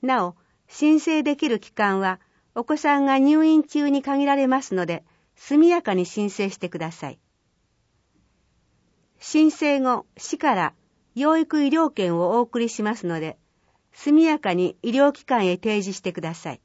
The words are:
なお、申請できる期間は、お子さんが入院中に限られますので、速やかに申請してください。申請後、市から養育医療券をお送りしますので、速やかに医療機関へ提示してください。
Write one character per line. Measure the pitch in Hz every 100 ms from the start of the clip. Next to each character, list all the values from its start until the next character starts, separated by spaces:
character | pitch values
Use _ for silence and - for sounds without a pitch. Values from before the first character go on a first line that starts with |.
な | 254 254 180
お、 | 175 _ _ _
申 | - 302 311
請 | 320 311
で | 294 285
き | 311
る | 226
期 | -
間 | - 208 190
は、 | 196 185 _ _ _ -
お |
子 | 240 302
さ | 302 285
ん | 277
が | 269
入 | 269 311 311
院 | 311
中 | 302 302 285
に | 277
限 | 277 277 285
ら | 277
れ | 269
ま | 262
す | 262 185
の | 170
で、 | 170 _ _ _ _
速 | - 294 330
や | 349
か | 330
に | 185 180
申 | - 208
請 | - 196
し | 190
て | 180
く | 170
だ | 160
さ | 165 143
い。 | - _ _ _ _ _ _ _ _ _ _ _ _ _ _ _ _ _ _ _ _
申 | - 311 311
請 | - 302 277
後、 | 262 247 - -
市 | - -
か | 302 208
ら | 160 - _ _ _
養 | - 285 320
育 | 320 311
医 | 285
療 | 302 320
券 | - 185 170
を | 175 226
お |
送 | 233 247
り | 233
し | -
ま | 214 226
す | 175
の | 165
で、 | 160 - _ _ _ _ _
速 | _ - 302
や | 330 302
か | 214
に | 175 180 -
医 | -
療 | 247 285
機 | 277 -
関 | 254 190
へ | 180
提 | 220 214
示 | 196
し | 190
て | -
く | 175
だ | 160
さ | 165 -
い。 | 123